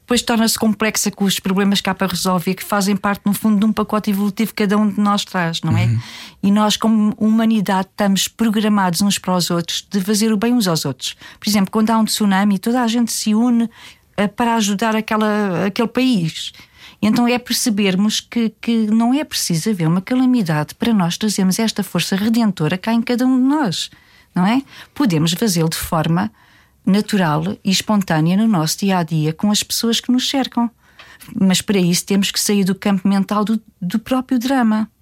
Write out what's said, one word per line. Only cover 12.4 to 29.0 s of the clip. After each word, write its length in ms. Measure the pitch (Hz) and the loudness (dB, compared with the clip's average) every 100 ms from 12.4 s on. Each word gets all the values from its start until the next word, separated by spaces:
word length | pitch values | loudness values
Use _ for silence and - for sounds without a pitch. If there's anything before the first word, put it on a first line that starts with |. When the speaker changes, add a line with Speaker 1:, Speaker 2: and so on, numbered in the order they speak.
| 208 196 | 2 0
Speaker 1:
toda 260 | 226 247 | 0 0
a 40 | 233 | 0
gente 260 | 233 226 | 0 0
se 220 | - - | -2 0
une, 340 | 214 240 233 233 - - - _ - | 2 2 2 0 -4 -20 -20 _ -4
eh, 120 | 202 | -4
para 260 | - 240 | 0 0
ajudar 400 | 233 202 202 226 | 0 0 0 0
aquela, 720 | 220 214 220 214 208 202 170 190 | -2 -2 0 0 0 -2 -2 -2
aquele 220 | 196 226 | -2 -2
país. 640 | 247 262 233 165 - - - - _ - - 208 | 0 2 2 -2 -6 -14 -14 -20 _ -20 -4 0
Então 200 | 240 240 | 2 2
é 100 | 240 | 0
percebermos 800 | 240 240 - 202 202 185 214 - | -2 -4 -2 0 0 2 0 -2
que, 320 | - 240 226 220 | -6 -2 -2 -4
que 280 | - 233 214 | -2 0 2
não 260 | 220 233 | 2 2
é 80 | 269 | 0
preciso 480 | 302 - - 165 202 | -2 -6 -2 -2 -2
haver 160 | 208 160 | -2 0
uma 140 | 175 | 0
calamidade 760 | 185 254 262 247 175 151 147 | 0 0 2 2 0 -2 -4
para 180 | - 233 | -4 0
nós 240 | 220 170 175 | 2 0 0
trazermos 400 | 214 196 185 180 | -2 0 0 2
esta 280 | 226 - | -2 -2
força 320 | 196 180 - 190 | -4 -4 -2 -2
redentora 600 | 214 226 226 185 151 180 | 0 2 0 0 -2 -2
cá 160 | - | -2
em 80 | 233 | -2
cada 240 | 233 240 | 0 0
um 120 | 254 262 | 2 2
de 80 | |
nós, 460 | 262 294 254 156 - - _ - _ | 2 2 0 -4 -8 -14 _ -20 _
não 100 | - | 0
é? 160 | 180 247 269 - - | 2 0 -2 -16 -20
Podemos 400 | - 285 160 165 | -2 0 2 0
fazê-lo 360 | 175 233 175 165 | 0 0 0 -2
de 80 | - | -2
forma 560 | - 170 156 165 214 _ _ - _ _ | -4 -2 0 0 -2 _ _ -20 _ _
natural 720 | - 196 208 202 170 151 165 214 | 0 0 2 0 2 0 -2 -4
e 60 | 208 | -2
espontânea 680 | 185 - 208 185 160 160 190 | -2 0 0 2 2 2 2
no 120 | 226 | 2
nosso 300 | 196 156 - | 2 0 -2
dia-a-dia 540 | 196 190 | 0 0